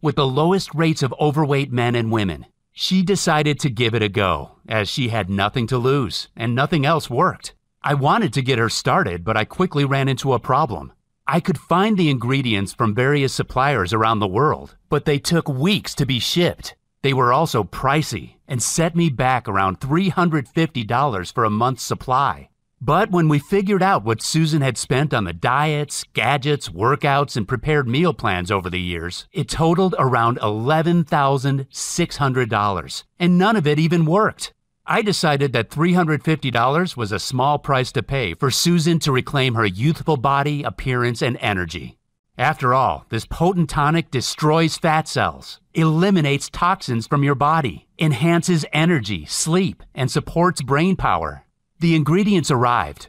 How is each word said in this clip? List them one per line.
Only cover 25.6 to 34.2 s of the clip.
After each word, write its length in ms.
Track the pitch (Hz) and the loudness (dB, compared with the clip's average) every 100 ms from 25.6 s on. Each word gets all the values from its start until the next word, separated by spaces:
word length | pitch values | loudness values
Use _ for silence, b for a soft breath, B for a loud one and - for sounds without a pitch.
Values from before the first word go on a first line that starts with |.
| 156 147 147 - - | 0 -2 -4 -8 -8
gadgets, 560 | - 113 143 143 143 - | -2 0 0 0 -2 -4
workouts, 640 | 85 117 147 147 139 143 127 | -2 0 2 2 0 0 -4
and 100 | 95 | -4
prepared 440 | 123 156 151 127 | -4 0 0 0
meal 240 | 131 175 | 0 0
plans 360 | - 113 90 90 | 0 -2 -2 0
over 200 | 101 90 | -2 -2
the 100 | 90 | -4
years, 480 | 87 85 82 - - | -4 -6 -8 -10 -10
it 160 | 170 123 | -8 -6
totaled 460 | - 165 175 190 - | 0 2 2 0 0
around 400 | 135 123 117 127 | 0 2 2 0
eleven 640 | 110 107 123 156 160 175 | -2 -2 0 0 2 2
thousand 640 | - 156 139 139 139 135 135 | 2 0 2 0 0 -2 -4
six 460 | - - - 170 - | -10 -6 -4 -4 -2
hundred 340 | 139 127 117 | -2 0 0
dollars, 540 | 107 104 92 67 - - - | 0 0 -2 -6 -12 -14 -2
and 180 | 175 180 | 2 4
none 200 | 202 185 | 4 2
of 100 | 147 | 2
it 120 | 147 | 2
even 260 | 160 170 156 | 2 2 2
worked. 480 | 190 | 2